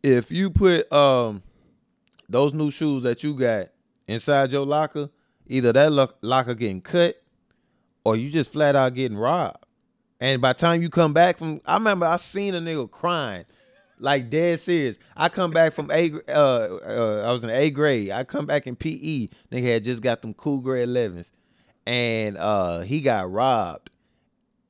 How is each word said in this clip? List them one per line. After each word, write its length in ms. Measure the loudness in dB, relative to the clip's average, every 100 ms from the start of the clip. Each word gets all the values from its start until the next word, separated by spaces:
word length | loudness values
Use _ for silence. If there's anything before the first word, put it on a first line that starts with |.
If 280 | 4 2 2
you 180 | -4 0
put, 420 | 4 4 4 2
um, 520 | 4 4 4 0 -6 -16 _ _ _ _ _ _ _ _
those 280 | 0 2 0
new 160 | -4
shoes 320 | -2 -2 0
that 180 | -2 -2
you 120 | -4 -2
got 320 | 0 -2 -6 _ _ _ -8
inside 440 | -6 0 2 2
your 140 | 0 -2
locker, 440 | -2 -2 -4 -10 _ _ _ _
either 260 | 0 4
that 180 | 6 6
lo-, 180 | 6 2 _
locker 340 | -2 0 0 -4
getting 260 | -4 -6
cut 400 | -2 2 2 0 _ _ _ _ _ _ _ _
or 120 | -2 0
you 160 | -2
just 180 | -2 -2
flat 240 | 0 2 4
out 200 | 2 0
getting 200 | -6 -2
robbed. 460 | 0 0 -2 -8 _ _ _ _ _ _
And 220 | -2 2
by 120 | 2
the 60 | 2
time 220 | 2 2
you 80 | 0
come 240 | 2 4
back 240 | 6 4 2
from, 240 | -6 -8 -2
I 80 | 0
remember 320 | 2 2 0
I 80 | 0
seen 400 | -4 -6 -4 -4
a 40 |
nigga 300 | -4 -6 -6
crying, 560 | -6 -4 -2 -4 -8 -14 _ _ _ _ _
like, 320 | -2 -2 0
dead 280 | 0 0 0
serious. 380 | 0 0 0 -6 _ -2
I 140 | -2
come 220 | 0 0
back 220 | 4 2
from 180 | 2 -2
A, 200 | 0 0 -4 -2
uh, 40 |
uh, 920 | 2 4 2 -2 -6 -6 -2 -2 -2 -2
I 40 |
was 120 | -4
in 80 | -2
eighth 240 | 0 0 2
grade. 340 | 0 0 -2
I 140 | -6
come 240 | -6 -8 -4
back 180 | -4 -4
in 100 | -8
P 140 | -8 -8
E. 280 | -6 -6 -6 _ _
Nigga 220 | -4 0
had 100 | 0
just 180 | -2 -4
got 220 | -4 -4
them 100 | -8
cool 280 | -8 -4 -4
gray 200 | -2 -2
elevens. 480 | 0 -2 -2 -6 -16 _ _ _ _ _ -4
And, 520 | -2 0 -2 -4 -4
uh, 420 | -2 0 0 -4
he 200 | -4 -2
got 300 | 0 0 -2
robbed. 580 | 0 2 2 -2 -8 -20 _ _ _ _ _ _ _